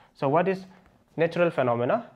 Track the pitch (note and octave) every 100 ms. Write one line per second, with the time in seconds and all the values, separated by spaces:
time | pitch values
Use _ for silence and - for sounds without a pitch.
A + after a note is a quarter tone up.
0 | _ - C#3 D#3 F#3 F#3+ - - _ _
1 | _ - E3 E3+ E3+ D3 B2+ A#2+ B2+ A3+
2 | -